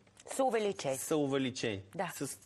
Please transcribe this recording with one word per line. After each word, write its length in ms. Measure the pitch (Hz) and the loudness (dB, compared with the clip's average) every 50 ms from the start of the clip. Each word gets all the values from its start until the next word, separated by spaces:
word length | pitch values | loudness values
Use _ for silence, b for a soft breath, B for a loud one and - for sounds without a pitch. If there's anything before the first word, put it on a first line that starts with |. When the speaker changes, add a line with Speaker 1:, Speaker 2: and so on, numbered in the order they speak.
| _ - - - - - - | _ -20 -20 -18 -14 -6 0
Speaker 1:
Са 80 | - 269 | 0 2
увеличени. 540 | 262 208 226 214 202 190 - - 139 135 131 | 2 4 2 2 0 0 -2 -2 -2 -2 -2
Speaker 2:
са 200 | - - 165 156 | -2 0 2 2
увеличени. 640 | 147 135 135 139 131 127 120 - - 120 104 95 98 - - | 4 4 2 2 2 0 0 -2 -2 -2 -2 -2 -6 -6 -6
Speaker 1:
Да. 160 | 170 190 165 - | -4 -4 -4 -4
Speaker 2:
С 240 | - 143 131 - - - | -6 -6 -6 -6 -10 -16